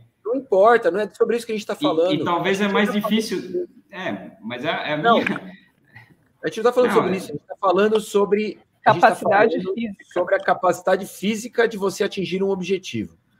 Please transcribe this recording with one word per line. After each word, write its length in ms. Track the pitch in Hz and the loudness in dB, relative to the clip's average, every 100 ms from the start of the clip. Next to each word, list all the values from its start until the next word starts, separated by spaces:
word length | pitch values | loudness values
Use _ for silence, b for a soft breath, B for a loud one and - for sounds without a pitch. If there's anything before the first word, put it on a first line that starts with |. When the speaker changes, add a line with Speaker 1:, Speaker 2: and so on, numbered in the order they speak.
| _ _ | _ _
Speaker 1:
Não 120 | 202 262 | -6 -6
importa, 540 | 269 190 214 233 180 | 0 4 6 6 2
não 100 | 180 | -2
é 100 | 208 | -2
sobre 260 | - 226 233 | -2 0 0
isso 100 | 226 | -4
que 60 | |
a 40 | 214 | -6
gente 120 | 208 | -6
tá 80 | 202 | -2
Speaker 2:
E, 40 | |
Speaker 1:
falando. 300 | 147 160 175 | 0 2 0
Speaker 2:
e 100 | 151 | 0
talvez 380 | 151 170 175 190 | -2 -2 0 0
Speaker 1:
A 20 | |
gente 80 | 202 | 0
Speaker 2:
é 20 | |
mais 140 | 196 208 | 0 0
Speaker 1:
tá 60 | |
falando 160 | 202 214 | 0 0
Speaker 2:
difícil. 580 | 220 220 180 - 175 175 _ _ | 0 -2 -6 -6 -8 -8 _ _
É, 400 | 180 180 98 92 - | -10 -8 -8 -12 -16
mas 220 | 107 123 | -12 -8
é, 60 | 147 | -4
é 240 | 180 - | -4 -4
a 40 | 151 | 0
Speaker 1:
Não. 200 | 226 214 | 2 4
Speaker 2:
minha 240 | - - - - _ _ b b b _ _ _ | 2 -4 -10 -20 _ _ b b b _ _ _
Speaker 1:
A 60 | 160 | -8
gente 100 | 220 | -2
não 60 | |
tá 80 | 220 | 0
falando 180 | 247 240 | 2 4
Speaker 2:
Não, 40 | - | 4
Speaker 1:
sobre 180 | 185 | 2
Speaker 2:
é 40 | 185 | -2
Speaker 1:
isso, 120 | 180 | -6
a 40 | |
gente 120 | 147 - | -12 -14
tá 100 | - | -4
falando 400 | 196 180 214 214 | 2 4 4 2
sobre, 420 | 214 202 202 202 | 0 0 2 0
a 20 | 214 | -2
gente 160 | - _ _ | -8 _ _
tá 100 | - | 2
Speaker 3:
Capacidade 680 | 175 240 - 175 196 226 175 | 6 6 4 2 4 4 2
Speaker 1:
falando 120 | 185 214 | -4 -6
Speaker 3:
física. 280 | 233 196 _ | -8 -10 _
Speaker 1:
sobre 220 | 175 180 190 | -4 0 0
a 40 | |
capacidade 640 | 190 180 180 180 - 190 196 | 0 0 0 0 0 -2 -2
física 600 | - 190 220 233 - 226 | -6 -4 -4 -4 0 0
de 100 | 202 | 0
você 260 | 196 180 196 | -4 -2 -4
atingir 360 | 202 170 185 | -4 -4 -2
um 80 | 196 | -2
objetivo. 680 | 190 175 190 - 113 92 _ _ _ | -2 -4 -6 -4 -8 -8 _ _ _